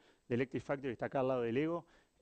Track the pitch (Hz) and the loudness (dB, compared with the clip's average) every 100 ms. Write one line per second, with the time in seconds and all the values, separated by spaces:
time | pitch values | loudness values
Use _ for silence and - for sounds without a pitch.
0 | - _ - 120 131 127 - 143 135 110 | -10 _ -2 0 0 -2 -4 -4 -4 -4
1 | 120 139 131 131 117 117 156 170 - - | -2 0 2 2 2 0 0 -2 -8 -20
2 | _ _ | _ _